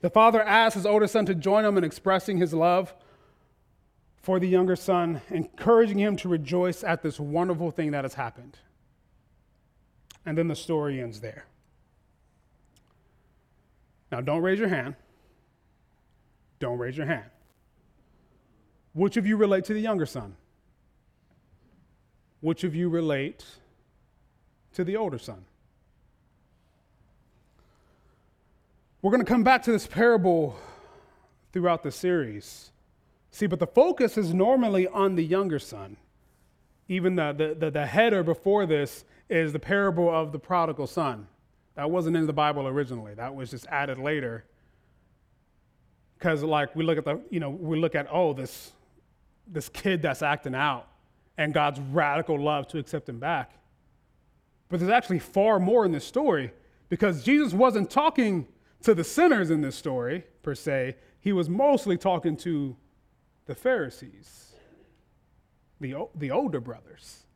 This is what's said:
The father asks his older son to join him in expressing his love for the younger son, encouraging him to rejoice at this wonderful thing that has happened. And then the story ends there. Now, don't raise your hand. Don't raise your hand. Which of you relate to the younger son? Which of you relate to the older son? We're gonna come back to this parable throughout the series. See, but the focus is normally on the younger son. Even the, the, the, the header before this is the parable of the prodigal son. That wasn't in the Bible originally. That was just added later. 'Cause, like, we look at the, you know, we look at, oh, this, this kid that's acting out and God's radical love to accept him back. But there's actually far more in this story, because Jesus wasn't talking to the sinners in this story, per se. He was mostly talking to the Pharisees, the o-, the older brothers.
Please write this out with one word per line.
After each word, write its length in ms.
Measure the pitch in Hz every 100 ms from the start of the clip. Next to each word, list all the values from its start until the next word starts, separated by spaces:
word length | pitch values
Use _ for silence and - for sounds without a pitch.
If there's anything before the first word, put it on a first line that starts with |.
The 100 | 175
father 300 | 214 226 220
asks 360 | 214 214 226 208
his 100 | 196
older 220 | 208 208
son 180 | 220 202
to 80 |
join 300 | 180 190 208
him 120 | 214 196
in 80 |
expressing 540 | 165 - 196 190 185 185
his 160 | 170
love 400 | 160 170 175 185 - _ _ _ _ _ _ _ _ _ _ _ _
for 160 | - 185
the 100 | 185
younger 280 | 185 185 175
son, 440 | - 180 170 156 -
encouraging 720 | 170 156 - - 233 233 202
him 180 | 208 196
to 120 | 185
rejoice 560 | 165 139 180 180 -
at 180 | 190 165
this 160 | 156 139
wonderful 520 | 147 156 180 170 170
thing 200 | - 151
that 140 | 147
has 100 | 135
happened. 440 | - 120 - 127 - _ _ _ _ _ _ _ _ _ _ _ _ _ _ _ -
And 120 | 165 156
then 120 | 170
the 80 | 151
story 440 | - 160 147 135
ends 200 | 120 104
there. 260 | 110 - - _ _ _ _ _ _ _ _ _ _ _ _ _ _ _ _ _ _ _ _ _ _ _ _ _ _
Now, 100 | 123
don't 220 | 131 160
raise 160 | 180 196
your 100 | 220
hand. 280 | 170 127 139 _ _ _ _ _ _ _ _ _ _ _ _ _ _ _ _
Don't 200 | 127 123
raise 180 | 123 131
your 100 | 143
hand. 200 | 117 104 _ _ _ _ _ _ _ _ _ _ _ _ _ _ _ _
Which 240 | 156 196 233
of 100 | 202
you 100 | 214
relate 280 | 208 190 180
to 80 |
the 60 | 214
younger 260 | 220 202 151
son? 300 | 131 107 92 _ _ _ _ _ _ _ _ _ _ _ _ _ _ _ _ _ _ _ _
Which 240 | 156 165
of 100 | 190
you 140 | 156 175
relate 560 | 165 160 139 143 - - - _ _ _ _ _ _ _ _ _ _ _
to 120 | -
the 120 | 180 208
older 220 | 208 127
son? 260 | - 98 92 _ _ _ _ _ _ _ _ _ _ _ _ _ _ _ _ _ _ _ _ _ _ _ _ _ _ _ _ _ _ _ _ _ _ _
We're 80 | 190
gonna 140 | 247
come 200 | 233 240
back 180 | 226 262
to 80 | 247
this 140 | 220 -
parable 720 | 170 233 226 180 170 147 110 - - - - _ _ _ _ _
throughout 300 | 185 175 165
the 100 | 151
series. 800 | - 180 175 127 104 - - - _ _ _ _ _ _
See, 160 | - 208
but 120 | 170
the 80 | 170
focus 500 | - 320 349 240 -
is 160 | 185
normally 560 | 180 208 262 233 196 185
on 260 | 214 196
the 100 | 185
younger 340 | 165 185 196 147
son. 400 | - 107 98 104 _ _ _ _ _ _ _ _ -
Even 280 | 185 180 180
the, 160 | 151
the, 220 | 143 156
the, 160 | 160 160
the 160 | 147 143
header 360 | 202 233 202
before 440 | 170 160 196 208 190
this 380 | 151 143 - - _ _
is 240 | 170 160
the 60 | 143
parable 500 | - 202 196 175 170
of 240 | 160 156
the 60 | 147
prodigal 480 | - 175 160 147 135
son. 400 | - 147 113 104 _ _ _ _
That 160 | - 147
wasn't 260 | 180 165 165
in 100 | 160
the 60 |
Bible 340 | 151 151 143 135
originally. 480 | 135 131 123 107
That 200 | 104 139
was 160 | 139 127
just 160 | 131 -
added 320 | 147 139 131
later. 460 | 135 151 127 113 - _ _ _ _ _ _ _ _ _ _ _ _ _ _ _ _ _
'Cause, 240 | 175 156
like, 320 | 156 151 143
we 80 | 156
look 140 | 160 156
at 80 |
the, 160 | 151 151 -
you 100 | 180
know, 100 | 147
we 280 | 160 160 160
look 160 | 165
at, 120 | 160 143
oh, 220 | 156 170
this, 400 | 135 127 - - _ _ _ _ _ _ _ -
this 220 | 160 -
kid 320 | - 208 180
that's 220 | 156 131
acting 320 | 151 147 143
out 340 | 131 147 123 - _ _ _ _ -
and 160 | 151
God's 260 | 151 147 139
radical 640 | 135 143 147 147 165 151
love 260 | 147 147 135
to 100 | 160
accept 300 | - 156 -
him 100 | 117
back. 340 | 143 160 123 _ _ _ _ _ _ _ _ _ _ _ _
But 120 | 175
there's 100 | 180
actually 280 | 240 240 175
far 420 | - 196 208 208
more 240 | 180 240
in 80 | 202
this 120 | 156
story, 480 | - 247 294 160 123 - _ _ _
because 340 | 175 214 160
Jesus 300 | 120 285 285
wasn't 380 | 180 254 214 185
talking 580 | - 302 311 226 180 131 _ _ _
to 120 | -
the 100 | 180
sinners 460 | 160 - 349 233 170
in 100 | 160
this 160 | 139 131
story, 480 | 147 131 120 170 - _
per 120 | -
se. 420 | 139 - 139 127 131 _ _
He 120 | 202
was 180 | 196 160
mostly 480 | 185 285 269 202 175
talking 380 | 196 175 170 151
to 380 | 175 156 139 123 _ _ _ _ _ _
the 100 | -
Pharisees, 1000 | 135 254 254 143 - 135 101 - - - - _ _ _ _ _ _ _ _ _ _ _ _
the 140 | 131
o-, 160 | 190 480
the 160 | 165 143
older 300 | 190 269 147
brothers. 640 | 117 113 - - - - _